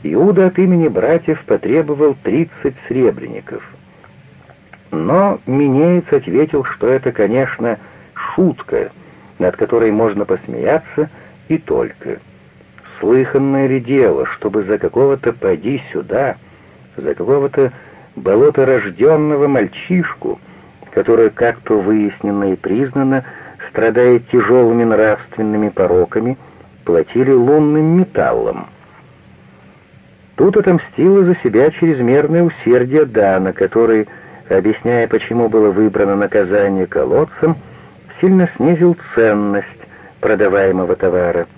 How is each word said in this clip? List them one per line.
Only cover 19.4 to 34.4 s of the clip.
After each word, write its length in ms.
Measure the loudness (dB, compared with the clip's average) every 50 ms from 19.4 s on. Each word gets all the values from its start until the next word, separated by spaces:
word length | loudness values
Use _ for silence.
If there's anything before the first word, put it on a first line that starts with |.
| 0
мальчишку, 960 | 2 2 0 -2 -2 -6 -14 -6 -2 -2 -2 -2 -4 -8 -10 -10 -10 -10 -10 -14 -20 -20 -20 -20 -20 -20 -20 -20 -6
который, 380 | -4 -4 0 2 4 4 4 2
как 280 | 2 0 -2 -2 -2 -4
то 200 | -4 -2 -2 0
выяснено 720 | 2 0 0 0 0 -2 -4 -6 -6 -4 -4 -2 -2 -2
и 40 | -4
признано, 680 | -4 -4 -4 -2 -2 -2 -2 -2 -2 -2 0 -2 -2 -4 -8 -20 -20 -20 -20 -20 -20 -20 -8
страдает 600 | -4 -2 0 0 2 4 4 4 4 2 0 0
тяжелыми 560 | 0 0 2 4 4 4 4 4 2 2 2
нравственными 840 | 2 2 2 2 2 0 -2 -6 -14 -8 -6 -4 -4 -2 -2 -2 -2
пороками, 680 | 0 0 0 2 2 2 0 0 -2 -4 -2 -2 -6 -8 -12 -20 -20 -20 -20 -20 _ -12 -4
платили 480 | 0 0 0 0 0 0 0 2 4
лунным 680 | 4 4 4 4 4 4 2 2 2 2 2 2 2 2
металлом? 680 | 2 0 -2 -2 -2 0 -2 -2 -2 -4 -6 -8 -12 -16 -20 -20 -20 -20 -20 -20 -20 -20 -20 _ _ -20 -20 _ -20 -20 -20 -20 -20 -20 _ _ _ _ _ -20 _ _ _ _ -20 _ _
Тут 200 | 0 0 2 2
отомстило 680 | 2 2 2 0 0 -2 -6 -4 0 2 4 4 4 4
за 120 | 2 0
себя 340 | 0 -2 0 2 2 2 2
чрезмерное 720 | 2 0 0 0 0 0 0 2 2 2 2 2 2 2
усердие 600 | 0 0 -2 -4 0 2 2 2 2 2 2 0 0
Дана, 480 | 2 0 0 2 2 2 0 -2 -4
который, 560 | -2 -2 -4 0 2 0 2 2 2 0 0 -4 -10 -20 -20 -20 -20 -20